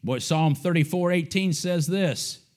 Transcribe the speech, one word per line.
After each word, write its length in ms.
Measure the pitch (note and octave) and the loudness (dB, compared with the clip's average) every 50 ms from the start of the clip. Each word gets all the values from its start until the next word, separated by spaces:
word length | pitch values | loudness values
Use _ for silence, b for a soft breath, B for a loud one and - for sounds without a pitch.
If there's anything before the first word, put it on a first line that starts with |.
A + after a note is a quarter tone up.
| - | -4
Boy, 140 | - B2+ B2+ | -4 -4 -4
Psalm 360 | - - E3 D#3+ D#3+ D#3 C#3+ | -2 0 0 2 4 2 2
thirty-four 560 | C3+ - F3+ E3+ E3 D3 D3+ - F3+ F3 F3 | 2 0 0 2 2 2 2 0 0 0 2
eighteen 420 | F3+ F3+ D#3+ - - F#3+ F#3+ F#3+ D#3+ | 0 0 -2 0 -2 0 0 0 0
says 340 | - - F3+ F3+ F3 D3+ | -2 -2 -2 0 0 0
this 540 | C#3 F3+ G3 F#3+ E3 B2 - - - - - _ _ _ | 0 0 0 0 0 0 -2 -6 -8 -10 -12 _ _ _